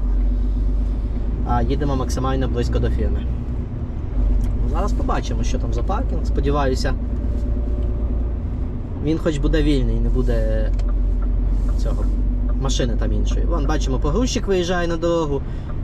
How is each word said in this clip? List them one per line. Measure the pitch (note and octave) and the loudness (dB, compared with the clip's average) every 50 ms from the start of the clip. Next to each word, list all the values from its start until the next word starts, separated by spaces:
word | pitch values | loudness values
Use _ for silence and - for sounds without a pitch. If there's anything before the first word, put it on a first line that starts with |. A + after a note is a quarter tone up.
| - - - - - - - - - - - - - - - - - - - - - - - - - - - - - | 0 0 2 2 2 2 0 0 0 0 0 0 0 0 0 0 0 0 -2 -2 -2 -4 -4 -2 -2 -2 -2 -2 -2
а | - G#2+ G#2+ | 0 0 0
їдемо | - - C#3 C#3 D3 C#3+ C3+ | 0 0 0 0 0 0 0
максимально | B2+ B2+ A#2+ - B2+ B2+ C3 C3 C3 C3 | 0 0 -2 -2 -2 0 0 0 0 0
близько | A#2+ A#2+ A#2+ A#2+ A#2 - A#2 | 0 0 0 0 0 0 2
до | A#2+ A2 | 2 2
фірми. | - A#2+ - - - - A#2 - - - - - - - - - - - - - - - - - - - - - - - - - - - - - | 2 2 0 0 0 0 -2 -2 -4 -4 -4 -4 -4 -6 -6 -6 -6 -8 -6 -6 -6 -6 -6 -4 0 0 2 2 4 2 2 2 0 0 0 0
Зараз | - - G3 - - | 0 0 0 0 0
побачимо, | - - C4 - - - - - - - | 0 0 0 0 0 0 -2 -2 0 0
що | - - - | 0 0 0
там | - - - | 0 0 0
за | - - | 0 0
паркінг. | - G3 A#3+ - - - - - | 0 0 0 0 0 0 0 0
Сподіваюся, | - - - - C#3+ C#3+ D3 C#3 C3 C3 A#2+ - C#3 B2 - - - - - - - - - - - - - - - - - - - - - - - - - - - - - - - - - - - - - - - - - C3+ | 0 0 0 2 2 2 2 2 2 0 0 0 0 0 -2 -2 -2 -4 -2 -2 -2 -2 -2 0 0 0 0 0 0 0 0 0 0 0 0 0 0 0 0 -2 -2 -4 -4 -4 -4 -4 -4 -4 -4 -4 -6 -6 -6 -6 -4 -2
він | D3 D#3+ | -2 -2
хоч | D#3+ - F3 D3+ | 0 0 -2 0
буде | C#3+ C#3 D3 D3 D#3 D3 | 0 0 2 2 2 4
вільний, | D3+ D3 C3+ B2+ A#2 A2+ A2+ | 4 2 2 2 2 2 2
не | A#2 A#2 | 2 2
буде | B2 B2+ B2 A#2+ A#2 - - A2+ A2 A2 A2 G#2+ - - - - - - - - - - - - - - - - - - - - - | 2 2 2 2 2 2 2 2 2 2 2 2 0 0 0 0 0 2 2 0 0 0 0 0 0 0 2 2 0 2 2 2 2
цього, | - - - - - - - - - - - - - - - - - C3 | 2 0 0 0 0 0 0 0 0 0 0 0 0 0 0 0 0 0
машини | C3+ - - C#3 A#2+ A2+ - | 0 0 0 0 0 2 0
там | - - G#2+ | 0 0 2
іншої. | G#2 G2 - - - - | 2 2 2 2 2 2
Вон, | - A#2+ D3+ C#3+ | 2 0 0 2
бачимо, | C#3+ D#3 C#3+ - - C3 A#2+ | 0 2 2 0 0 0 0
погрузчик | - D3 D3+ G#3+ B3+ A#3+ - F3+ E3 | 0 0 2 2 0 0 0 -2 0
виїжджає | G3 G3 F3+ F3 E3 F#3 F3 F3 | 0 0 0 2 0 0 0 0
на | E3+ E3+ | 0 -2
дорогу. | D#3+ E3+ E3+ E3+ E3 E3 D3 C#3 C3 A#2+ - - - - - - - | 0 0 0 0 0 0 0 -2 -2 -2 -4 -6 -6 -6 -4 -4 -4